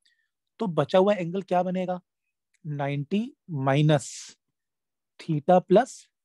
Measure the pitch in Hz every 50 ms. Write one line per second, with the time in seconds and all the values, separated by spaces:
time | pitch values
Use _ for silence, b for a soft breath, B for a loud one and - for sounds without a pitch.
0 | _ _ _ _ _ _ _ _ _ _ _ - 330 190 160 156 143 - - 190
1 | 190 208 208 185 175 165 170 196 180 - 180 180 180 185 180 185 185 180 180 180
2 | - _ _ _ _ _ _ _ _ _ _ _ - 147 147 143 143 139 143 143
3 | 139 - 190 208 226 262 - _ _ - 165 135 135 135 135 147 151 151 156 143
4 | - - - - - - - _ _ _ _ _ _ _ _ _ _ _ _ _
5 | _ _ _ - - - 160 147 - - 180 180 - - 180 208 262 - - -
6 | - _ _ _